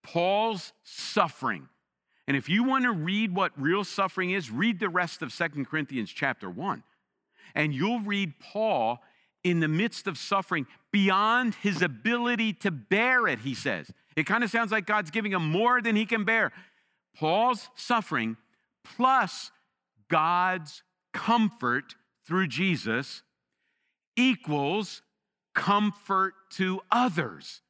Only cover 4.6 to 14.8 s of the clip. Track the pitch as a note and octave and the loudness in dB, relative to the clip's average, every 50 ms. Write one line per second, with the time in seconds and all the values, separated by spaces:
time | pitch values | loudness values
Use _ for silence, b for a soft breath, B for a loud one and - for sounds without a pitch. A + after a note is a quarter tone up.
4.6 | G3 A#3 A3 E3+ A3 F#3+ E3 F3+ F3+ D#3+ - - D#3+ D#3+ - - F3 E3 C#3+ D3 | 0 0 0 0 -2 0 0 0 -2 -2 -4 -10 -10 -10 -4 -4 -4 -4 -2 -6
5.6 | C3 - - D#3 D3 - C#3 B2 G#2+ F#2 - - D3 C#3 A#2+ _ - F#2 F2+ G#2+ | -6 -4 -4 -4 -4 -4 -4 -6 -6 -6 -6 -4 -2 -2 -4 _ -10 -12 -10 -8
6.6 | E3 G3+ G#3 C3+ - _ _ _ _ _ _ _ _ B B B B B B C#3+ | -6 -6 -6 -8 -10 _ _ _ _ _ _ _ _ B B B B B B -2
7.6 | D3+ D3+ C#3+ C3 E3 G#3 A#3+ A#3 G#3 G#3 G3+ G3 G3 E3 C#3 _ - - - G#3 | -2 0 0 0 0 0 0 -2 -2 -2 -2 -2 -2 -4 -6 _ -20 -10 -4 -2
8.6 | A3 A3 F#3 C3+ A2 A2 A#2+ A#2+ b b b b b b b _ - F3+ F3 E3+ | 0 0 2 2 0 0 -2 -4 b b b b b b b _ 0 0 2 2
9.6 | D#3+ D#3 D3+ E3 A3 A#3 - - - G3 - - - - G#3 G3 F#3 - F#3 D#3+ | 2 2 2 2 0 0 -2 -6 -8 -8 -8 -8 -4 -2 -2 -2 0 -2 -4 -4
10.6 | B2+ b b b b _ - G#3 G3 G3 F#3+ F#3+ G#3 A3 A#3 B3 B3+ A3+ G3+ - | -4 b b b b _ 0 2 4 4 4 4 4 4 2 2 2 0 -2 -2
11.6 | - G#3 F#3 D#3 F3+ E3+ C3 G#2+ - A3 A#3+ A#3+ A#3+ A#3+ B3 G#3+ A3+ A3 F#3 _ | -2 -2 0 2 0 -2 -2 -2 -2 0 0 0 2 2 2 2 2 0 -2 _
12.6 | - G3+ E3 C3+ G#2 _ F#3 G#3 A#3 B3+ B3+ B3+ A3+ F#3 C3+ A2 A2+ C#3 B2 - | -2 -4 -4 -4 -2 _ 2 2 4 4 4 2 2 2 0 -2 -2 -6 -6 -4
13.6 | - C#3+ G#2 E2 D2 - - b b b b D#3 D3+ - F#3+ A#3 A#3+ G3+ - A#3 | -2 -2 -2 -2 -6 -12 -20 b b b b -4 0 0 0 0 0 0 0 0
14.6 | A#3 G3 G#3+ A3 | 0 0 -2 -2